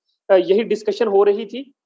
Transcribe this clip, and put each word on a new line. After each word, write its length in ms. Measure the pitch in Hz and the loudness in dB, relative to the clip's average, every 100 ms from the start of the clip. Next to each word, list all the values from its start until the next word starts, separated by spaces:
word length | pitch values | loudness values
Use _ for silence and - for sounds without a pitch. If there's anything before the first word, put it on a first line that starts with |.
| _ _ - | _ _ 0
अ, 60 | 190 | 2
यही 280 | 165 196 208 | 4 0 0
discussion 420 | 214 - 196 226 | -4 -4 -4 0
हो 160 | 196 | 2
रही 220 | 208 202 226 | 2 0 -4
थी। 260 | 240 277 _ | -12 -14 _